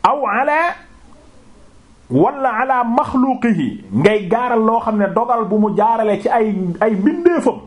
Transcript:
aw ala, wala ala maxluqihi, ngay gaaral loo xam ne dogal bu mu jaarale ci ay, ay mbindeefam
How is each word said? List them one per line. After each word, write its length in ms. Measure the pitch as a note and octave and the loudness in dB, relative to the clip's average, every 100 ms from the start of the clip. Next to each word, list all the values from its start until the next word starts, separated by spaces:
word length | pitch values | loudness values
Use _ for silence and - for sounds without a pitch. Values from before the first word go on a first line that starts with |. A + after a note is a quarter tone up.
aw 240 | F#3+ C#4+ A3+ | 2 2 0
ala, 320 | A3 C#4+ D4+ F4 - - - - - - - - - - - - - - | 0 0 0 0 -4 -18 -20 -20 -20 -20 -20 -20 -20 -20 -20 -20 -20 -4
wala 400 | B2+ G#3+ C#4+ C4 A3 | 0 0 0 -4 -2
ala 240 | C4 B3+ | 0 0
maxluqihi, 1000 | A#3+ A#3 - C4 C4+ B3 A#3+ F3 B2 - - | 0 0 0 0 0 0 0 0 -2 -6 -6
ngay 360 | G2+ F#3 G#3+ F3+ | 2 2 2 0
gaaral 360 | A3+ B3 A#3 | -2 0 0
loo 160 | A3 A#3 | 2 0
xam 160 | A3+ G#3+ | 0 0
ne 80 | G3 | 0
dogal 300 | F#3 A#3+ A#3 | 0 0 -2
bu 140 | G3+ G#3+ | 0 0
mu 180 | G#3+ F3+ | 0 0
jaarale 440 | A3 A3+ G#3+ G3+ | 0 0 0 -2
ci 60 | - | -2
ay, 260 | A#3 A3 F#3+ F3+ E3+ | 0 0 -2 -6 -2
ay 120 | A3+ | 0
mbindeefam 680 | G3 G#3 E4 F4 E4 B3 - | 2 0 2 2 2 0 -2